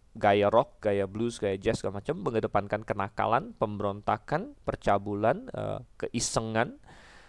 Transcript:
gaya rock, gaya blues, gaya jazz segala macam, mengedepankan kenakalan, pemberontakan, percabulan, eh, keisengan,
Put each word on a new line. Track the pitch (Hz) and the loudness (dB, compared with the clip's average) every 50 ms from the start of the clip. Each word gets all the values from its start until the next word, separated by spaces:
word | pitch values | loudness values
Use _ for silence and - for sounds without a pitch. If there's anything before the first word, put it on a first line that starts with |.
| _ _ | _ _
gaya | - 110 107 101 101 104 101 104 | -6 2 4 4 6 6 6 6
rock, | 107 117 135 - - - - | 6 4 4 2 -2 -4 -2
gaya | 107 101 101 98 95 | 0 2 2 0 -2
blues, | 98 107 117 120 117 - | -2 -4 -4 -4 -2 -2
gaya | 107 98 98 | -2 -2 -2
jazz | 101 101 110 110 - | 0 0 -2 -2 0
segala | - 101 98 101 - | -2 -6 -6 -4 -4
macam, | - 156 190 | -4 -4 -4
mengedepankan | 196 131 117 110 107 107 - 101 101 101 107 104 104 | -4 -2 0 0 0 0 0 -2 0 0 -4 -4 -2
kenakalan, | - 104 104 98 101 - - 104 104 113 131 - 240 220 | -4 -2 -2 -4 -4 -2 -2 2 2 2 2 0 -2 -4
pemberontakan, | - - 107 104 98 101 101 101 104 - - 107 107 - - 147 165 220 294 285 - - - | -4 -4 -2 -2 -2 -2 -2 -2 -2 -2 -2 -2 -2 -2 -2 -4 -4 -4 -6 -12 -10 -8 -6
percabulan, | - - - 110 101 101 101 101 104 101 107 113 151 214 262 - - | -6 -2 2 2 2 2 2 -2 -2 0 2 2 2 0 -4 -8 -8
eh, | 107 104 104 101 104 123 - - | -6 -6 -4 -6 -6 -10 -14 -10
keisengan, | - - - - 117 - - - 127 113 110 110 110 123 220 277 - - - - - - - - - - | -8 -8 -4 -2 -2 -2 -2 -2 -2 -2 0 2 2 2 0 -2 -8 -18 -20 -20 -20 -20 -20 -20 -20 -20